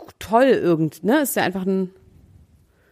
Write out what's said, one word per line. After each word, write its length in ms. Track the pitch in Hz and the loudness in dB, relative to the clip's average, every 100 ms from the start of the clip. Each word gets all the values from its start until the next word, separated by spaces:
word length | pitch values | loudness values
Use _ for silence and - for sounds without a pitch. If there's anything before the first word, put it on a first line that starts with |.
| - - | -20 -18
toll 240 | - 220 269 | -2 2 4
irgend, 560 | 208 175 165 160 - 180 | 2 2 0 -2 -4 0
ne? 160 | 294 | 0
Ist 140 | 285 - | 0 -2
ja 60 | |
einfach 220 | 147 190 185 | -4 -4 -4
ein, 240 | 190 185 - _ _ _ - _ _ _ _ _ | -2 -4 -8 _ _ _ -20 _ _ _ _ _